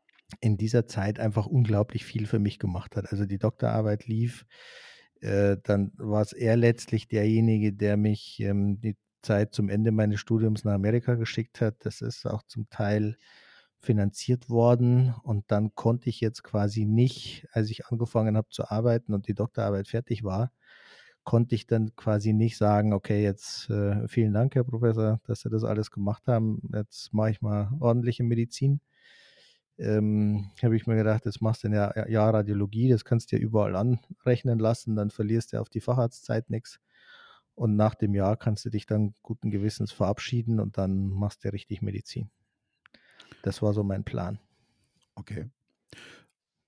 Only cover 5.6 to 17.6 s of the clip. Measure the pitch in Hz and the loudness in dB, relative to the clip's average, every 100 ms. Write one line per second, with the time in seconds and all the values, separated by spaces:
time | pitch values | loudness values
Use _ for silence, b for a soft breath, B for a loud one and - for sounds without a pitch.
5.6 | - 101 98 - 107 104 107 - 117 117 | 0 0 0 -4 -2 0 0 0 2 6
6.6 | 117 113 - 110 - 110 104 110 113 110 | 6 4 0 -4 -2 0 2 4 4 4
7.6 | 107 101 104 104 107 104 - - 101 101 | 2 0 0 2 2 0 -4 -6 -2 0
8.6 | 101 101 113 101 _ _ - 104 104 - | 0 0 -4 -8 _ _ 0 2 2 0
9.6 | 101 104 110 107 107 104 - 113 110 107 | 0 2 2 2 2 0 0 0 2 0
10.6 | 107 101 101 120 120 120 113 - 113 - | 0 0 2 0 0 -2 -2 -4 -6 -2
11.6 | 110 - - - 117 - - 110 - - | -4 -2 -10 -8 -10 -8 -6 -6 -8 -12
12.6 | 110 - 101 107 107 110 B B B B | -10 -4 0 0 -2 -6 B B B B
13.6 | B _ - 107 101 - - 123 - 117 | B _ 0 2 2 -2 -4 -4 0 2
14.6 | 117 123 123 123 127 113 - 104 - 104 | 4 6 4 4 2 0 -4 -4 0 0
15.6 | 104 - 113 120 123 - 113 - - 107 | 0 0 0 0 -2 -2 -4 -4 -6 -2
16.6 | 104 107 104 110 127 - - - - - | -2 0 0 4 2 0 -14 -16 -6 -2